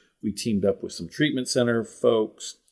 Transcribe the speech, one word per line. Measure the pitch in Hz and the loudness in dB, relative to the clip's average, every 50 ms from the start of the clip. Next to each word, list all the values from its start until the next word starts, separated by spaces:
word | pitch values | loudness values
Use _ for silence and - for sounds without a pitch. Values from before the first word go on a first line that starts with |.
| _ _ _ _ | _ _ _ _
We | - 110 | -8 -6
teamed | 101 - - 123 110 98 90 | -6 -4 -4 -2 -2 0 2
up | 98 95 - - | 0 0 -2 -4
with | 87 - | -12 -10
some | - 90 82 | -10 -12 -8
treatment | - - 151 151 127 131 127 - | -4 0 0 0 0 -2 -4 -2
center | - 131 120 117 117 113 110 | 0 2 2 2 2 0 -2
folks. | - - - - 120 113 110 110 110 - - - - - _ _ _ | -4 -4 0 2 4 4 4 2 0 -4 -10 -14 -16 -16 _ _ _